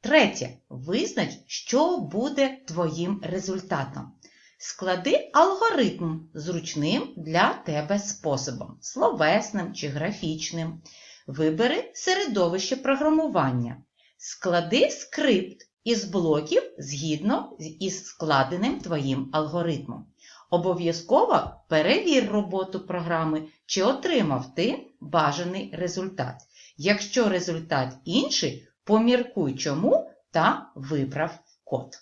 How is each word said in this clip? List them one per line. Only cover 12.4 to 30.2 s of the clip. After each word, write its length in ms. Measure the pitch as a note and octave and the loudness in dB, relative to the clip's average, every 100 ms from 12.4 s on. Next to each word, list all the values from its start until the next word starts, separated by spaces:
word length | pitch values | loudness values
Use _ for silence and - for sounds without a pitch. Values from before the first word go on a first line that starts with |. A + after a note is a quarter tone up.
| E3+ F#3 - C4 | 2 0 -2 -2
програмування. 1000 | C4+ C4+ D4+ D#4 D#4 F#3 C3+ B2 A#2+ B2 _ _ _ _ | 0 2 4 4 2 2 2 0 -2 -8 _ _ _ _
Склади 760 | - - F#3 F3 E3 B3 C#5+ | -16 -6 0 0 2 4 4
скрипт 720 | - - - D4 G3 F#3 - - _ | 2 -8 0 2 2 0 -12 -20 _
із 200 | A3+ A3+ | -2 -2
блоків 580 | F#3 F#3 E3 D3+ D3+ G#4 - - | 0 0 2 2 2 0 0 -12
згідно 760 | C#3 C#3+ D#3+ D3+ G3+ D4+ - - | -10 -6 -4 -2 0 -2 -4 -12
з, 80 | D#3 | -14
із 380 | - F#3+ - | -6 -6 -6
складеним 760 | - - D#3+ C#3 C3 F3 A#3 D4+ | -14 -6 2 2 2 0 -2 -2
твоїм 500 | F3 D#3 C3+ C3 C3 | -4 -2 -2 -2 -2
алгоритмом. 720 | D#3 D3+ E3+ E3+ D#3 - A#2 - _ - - _ | -2 -2 -2 -2 -4 -8 -12 -14 _ -20 -20 _
Обов'язково 1000 | F3 F3+ F3 E3+ E3 - C4+ A#4 F#3+ - - _ | 0 0 0 -2 -2 2 4 6 2 0 -12 _
перевір 600 | D#3 E3 E4+ F#4+ C4+ G#3 | 2 4 2 4 2 4
роботу 500 | G#3 F#3+ F#3+ F#3 F#3+ | -2 -2 -4 -4 -8
програми, 640 | - F3 E3+ E3 D#3 D#3 D#3 _ - | -6 -6 -2 0 0 -2 -6 _ -4
чи 160 | G3 | 2
отримав 720 | G3+ C4+ F#4 C#4+ E3 B2+ - | 2 2 2 2 2 0 -2
ти 320 | - G#3+ D#4+ - _ | -2 0 -2 -10 _
бажаний 680 | D3 E3+ D3+ D3 F3 F#3+ G3+ | -2 2 2 0 -4 -6 -8
результат. 640 | - F3 F#3 F#3+ F#3 B2+ - _ _ - - | -6 -4 -4 -6 -6 -8 -8 _ _ -20 -4
Якщо 520 | D#3+ G3+ - B3+ G#3+ | 0 0 0 2 2
результат 680 | F3+ F3+ D#3+ D#3+ C#3+ B2+ - | 2 -2 -6 -2 -2 -2 -6
інший, 640 | - F#3+ D4 - C#3+ - - _ | -2 0 2 0 -2 -4 -16 _
поміркуй 680 | - G#3+ A#3 B3 A#3+ - C#3+ | 2 4 6 4 0 -2 -2
чому 560 | C3 D3+ C#3 A#3 D5+ - - | -2 -2 0 4 4 2 -18